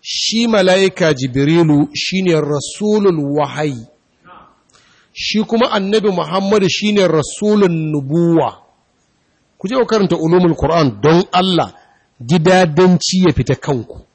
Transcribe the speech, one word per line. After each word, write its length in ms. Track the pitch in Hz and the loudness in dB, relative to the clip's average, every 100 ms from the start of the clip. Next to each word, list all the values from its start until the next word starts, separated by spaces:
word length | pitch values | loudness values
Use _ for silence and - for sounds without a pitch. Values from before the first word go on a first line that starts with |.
Shi 440 | - - - 220 233 | -10 -8 -4 -2 0
mala'ika 640 | 214 185 185 190 190 165 | 2 2 2 0 0 -2
Jibrilu 720 | 139 131 127 139 165 160 143 151 | -2 -4 -2 2 2 4 2 0
shi 280 | - - 190 | -4 -6 -2
ne 100 | 185 | 0
rasulul 880 | 160 143 147 139 - 214 214 202 165 143 147 | -2 -2 -6 -8 -6 -2 2 2 0 -2 -2
wahayi. 500 | 139 131 151 123 113 _ _ _ _ - - _ _ _ _ _ _ | -4 -4 -6 -6 -14 _ _ _ _ -20 -20 _ _ _ _ _ _
Shi 300 | - - 214 | -12 -6 -4
kuma 220 | 220 226 247 | -2 -2 0
annabi 360 | 214 196 220 208 | -2 -2 0 0
Muhammadu 600 | 180 156 185 196 214 190 | -2 -4 -4 0 0 0
shi 220 | - 208 | -2 -2
ne 100 | 208 185 | 0 2
rasulun 800 | 160 139 - 208 208 196 165 156 | 0 -2 -4 0 2 2 0 -4
nubuwa. 680 | 151 135 165 170 165 123 - _ _ _ _ _ _ _ _ _ _ | -4 -2 0 2 2 0 -6 _ _ _ _ _ _ _ _ _ _
Ku 100 | 190 | -6
je 60 | 254 | -2
ku 80 | 226 | 0
karanta 300 | 220 190 170 | 0 0 0
ulumul 380 | 160 180 180 156 | 2 4 2 2
Qur'an 440 | 143 170 143 101 | 0 2 0 0
don 200 | 147 170 190 | 2 2 2
Allah, 400 | 180 185 175 104 - _ _ _ _ | 0 0 0 -2 -8 _ _ _ _
gidadanci 1040 | 120 170 160 185 180 151 185 175 - 185 180 | -2 2 4 4 4 4 4 4 0 2 2
ya 60 | |
fita 220 | 143 123 131 | 2 -2 -4
kanku. 440 | - 131 107 - - | -2 -6 -6 -18 -20